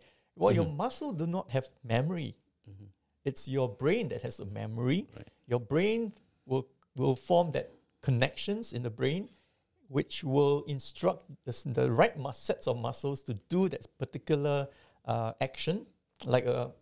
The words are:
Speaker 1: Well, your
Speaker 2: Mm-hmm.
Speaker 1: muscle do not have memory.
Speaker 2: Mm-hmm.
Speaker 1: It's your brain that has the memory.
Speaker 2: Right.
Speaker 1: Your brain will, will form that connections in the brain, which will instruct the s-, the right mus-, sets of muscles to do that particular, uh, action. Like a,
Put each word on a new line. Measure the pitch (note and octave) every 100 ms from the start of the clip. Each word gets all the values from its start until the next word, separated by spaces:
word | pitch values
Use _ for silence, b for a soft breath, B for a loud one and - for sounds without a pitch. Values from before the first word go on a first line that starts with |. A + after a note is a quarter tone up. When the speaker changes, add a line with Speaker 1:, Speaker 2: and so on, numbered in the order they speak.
| - _ _ -
Speaker 1:
Well, | -
your | -
Speaker 2:
Mm-hmm. | - D3
Speaker 1:
muscle | A#3 - D4+
do | E3+ E3
not | F#3 -
have | C3 - _
memory. | A#2+ A#2 D3 F3+ A#2 - _ _ -
Speaker 2:
Mm-hmm. | G2 G2+ _ _ _
Speaker 1:
It's | C#3+ C3+ -
your | C3 B2+
brain | - C3+ A3 F#3+
that | A2+
has | B2 -
the | G2
memory. | G#2+ G#2+ A2+ B2 E3+ -
Speaker 2:
Right. | - - _ -
Speaker 1:
Your | B2
brain | B2 D3+ G3+ A3+ A3+ - _ _ -
will, | C3 - _ _ C3
will | C#3 B2+
form | - F3 F3
that | C3+ - - _ _
connections | - A#2+ C3 - - G#3 A#3
in | A#2+
the | B2
brain, | A2+ C3 E3+ - _ _ _ _ _ -
which | C3+ - -
will | D3 C3+ C#3+ C#3+
instruct | C#3+ C#3 - - F3 F3+ - C#3
the | -
s-, | A#2+ C#3+
the | B2+ B2+
right | A#2 F#3+ D3+
mus-, | C3+ -
sets | - - -
of | A#2+
muscles | A#2 C3+ C#3 C#3
to | - A2 -
do | F3 F#3+
that | C#3 - -
particular, | C3+ C3+ - D3+ C#3+ C#3+ C#3 b b b
uh, | - A#2 A2+ -
action. | C3+ - - G3 - _ _ -
Like | B2+ B2+ B2
a, | B2 B2 -